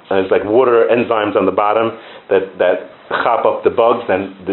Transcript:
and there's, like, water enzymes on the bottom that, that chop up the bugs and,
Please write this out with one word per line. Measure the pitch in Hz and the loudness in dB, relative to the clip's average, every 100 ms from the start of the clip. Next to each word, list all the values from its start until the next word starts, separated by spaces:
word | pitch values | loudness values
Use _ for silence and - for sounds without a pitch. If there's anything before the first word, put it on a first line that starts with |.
| - | -4
and | 95 95 | -2 0
there's, | |
like, | 95 | -2
water | 98 117 123 117 113 | 2 2 4 4 4
enzymes | 117 117 113 104 104 | 2 0 -2 0 0
on | 95 | 0
the | |
bottom | 92 104 107 113 113 - - - | 0 0 0 -2 -6 -16 -20 -2
that, | 98 95 - | -2 -2 0
that | 90 90 - - - - | 0 0 -6 -20 -8 -4
chop | 131 113 113 | -2 0 0
up | 107 | 0
the | - | -2
bugs | - 117 123 120 | 2 2 0 -2
and, | 95 - - 90 | -4 -4 -10 -8